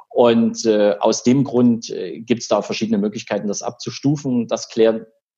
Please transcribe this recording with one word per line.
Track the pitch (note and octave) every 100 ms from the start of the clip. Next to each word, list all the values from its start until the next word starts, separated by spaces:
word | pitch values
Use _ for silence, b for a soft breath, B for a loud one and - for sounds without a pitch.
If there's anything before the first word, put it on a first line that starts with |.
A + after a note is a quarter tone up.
| -
Und, | - A#2+ A#2 A2+ A2+
äh, | A2+ G#2+ G#2 -
aus | A2 A2+
dem | A#2+ C#3
Grund, | C3 A#2+ B2 A#2 -
äh, | - F#2 D2
gibt's | A2+ A2+ -
da | G#2
verschiedene | - G2+ A2 G#2
Möglichkeiten, | G#2 A#2 - G#2 G#2
das | F#2
abzustufen. | E2+ - A#2 - C#3 D3 C#3 B2 A2+
Das | A2+ -
klären | A#2 A2+ A2 - _ _